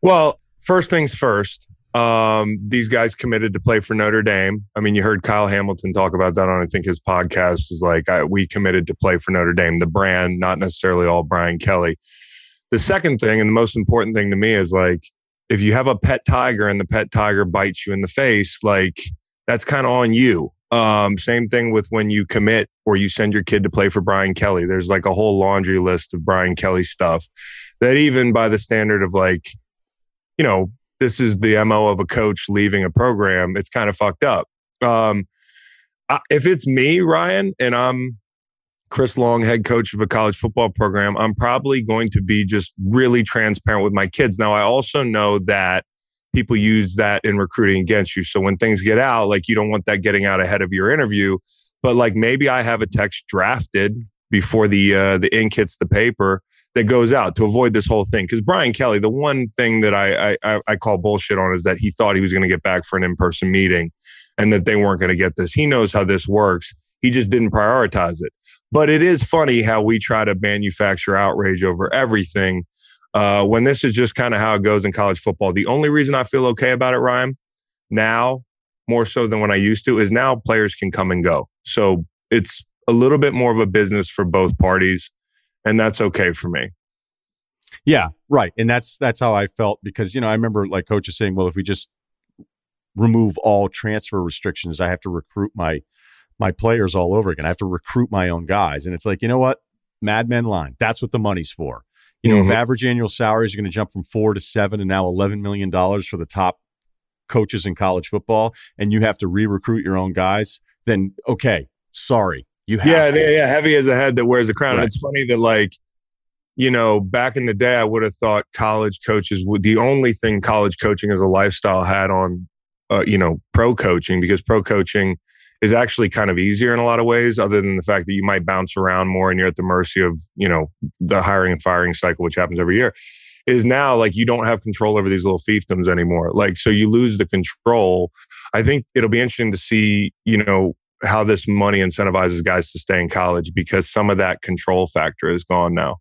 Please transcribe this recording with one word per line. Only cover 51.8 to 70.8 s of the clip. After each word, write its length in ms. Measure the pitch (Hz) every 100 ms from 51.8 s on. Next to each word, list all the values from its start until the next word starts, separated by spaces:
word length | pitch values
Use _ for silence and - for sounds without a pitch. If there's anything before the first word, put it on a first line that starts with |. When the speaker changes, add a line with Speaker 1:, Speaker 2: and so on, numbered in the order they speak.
Speaker 1:
But, 140 | 127 120
like, 180 | 120 104
maybe 320 | 113 135 139
I 140 | 127
have 200 | 117 117
a 60 | 107
text 400 | 110 101 - -
drafted 760 | 98 95 123 - - 101 113 113 _ _
before 380 | 104 90 113 107
the, 260 | 101 98 98
uh, 220 | 98 95
the 180 | 92 113
ink 180 | 110 -
hits 200 | 104 -
the 100 | 95
paper 560 | 101 117 120 98 95 _ _ _
that 120 | - 107
goes 260 | 123 117
out 240 | 135 98 85
to 80 |
avoid 300 | 107 110 123
this 140 | 107 101
whole 180 | 110 101
thing. 200 | 107 92
'Cause 140 | 113
Brian 320 | 104 185 139
Kelly, 280 | 110 127 107
the 100 | 107
one 380 | 127 147 139 120 -
thing 240 | 120 113
that 120 | 107
I, 380 | 101 98 95 104
I, 60 | 101
I, 180 | 107 107 -
I 100 | 104
call 200 | 113 98
bullshit 400 | 95 104 - 98
on 160 | 95
is 100 | 92
that 140 | 90 92
he 140 | 107
thought 240 | - 107 98
he 60 |
was 100 | 95
gonna 160 | 92 92
get 160 | 90
back 220 | 98 90 -
for 100 | 95
an 80 |
in-person 480 | 90 87 90 82 95
meeting 400 | 95 95 87 82 _ _ - - -
and 160 | 104
that 100 | 104
they 140 | 90 107
weren't 240 | 101 92
gonna 140 | 92 87
get 180 | 92 85
this. 160 | 87
He 140 | - 147
knows 240 | 135 107
how 140 | 104 95
this 200 | 95 90
works. 480 | 101 104 90 - - _ _
He 80 | 127
just 180 | 123 110
didn't 220 | 120 110
prioritize 680 | 107 107 131 107 101 85 82
it. 120 | 85 _ _ - _
But 180 | 143 151
it 120 | 156
is 220 | 175 170
funny 380 | - 165 147 120
how 200 | 110 110
we 160 | 104 113
try 280 | - 113 104
to 100 | 95
manufacture 800 | 101 104 104 90